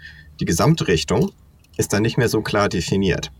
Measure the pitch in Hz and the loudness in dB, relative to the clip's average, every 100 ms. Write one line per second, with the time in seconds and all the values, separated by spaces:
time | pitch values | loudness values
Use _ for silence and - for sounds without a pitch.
0 | - - - - - 82 120 160 - - | -20 -20 -16 -6 -2 2 2 2 2 0
1 | - 160 190 - - - _ - - 104 | 0 0 0 -4 -20 -20 _ -6 -2 0
2 | 113 143 117 110 - 104 101 95 - - | 0 0 0 0 0 0 0 0 0 0
3 | 190 - - | 0 -2 -6